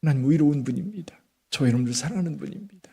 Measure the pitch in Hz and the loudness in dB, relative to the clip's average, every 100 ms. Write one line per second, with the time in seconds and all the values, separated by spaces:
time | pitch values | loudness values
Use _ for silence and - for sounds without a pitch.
0 | 160 135 131 156 147 147 127 123 180 214 | 2 2 4 4 4 2 -2 -4 -6 -10
1 | 165 _ _ _ _ - 131 120 123 123 | -14 _ _ _ _ 0 2 4 0 -2
2 | 147 208 170 147 143 - - 185 - | -4 -4 -4 -6 -10 -12 -16 -20 -20